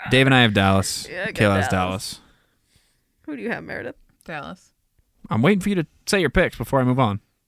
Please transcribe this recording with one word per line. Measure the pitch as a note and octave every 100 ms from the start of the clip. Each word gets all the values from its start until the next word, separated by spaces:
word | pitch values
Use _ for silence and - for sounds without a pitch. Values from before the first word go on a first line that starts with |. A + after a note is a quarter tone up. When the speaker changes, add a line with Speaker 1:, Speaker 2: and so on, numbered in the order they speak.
Speaker 1:
God. | -
Speaker 2:
Dave | B2+ C3+
and |
I | C3
have | A#2+
Dallas. | G2+ G2 G2 F#2+ - -
Speaker 1:
Yeah, | F3
I | G3
got | -
Speaker 2:
Kayla | G#2+ G2
has | F#2
Speaker 1:
Dallas. |
Speaker 2:
Dallas. | F#2 F#2 F#2+ - - _ _ _ _ _ _ _ _ _ _
Speaker 1:
Who | - C#4+
do |
you | G#3
have, | F#3+ E3
Meredith? | G3+ - - _ _
Speaker 3:
Dallas. | - D#3 D3+ F3+ _ _ _ _ _ _ -
Speaker 2:
I'm | -
waiting | C3+ G3+
for | G3
you | F#3+
to | D3+ _ -
say | G3+
your | D3+
picks | - D3+ -
before | A#2 C#3
I | B2+
move | B2+
on. | A#2 G2+ - _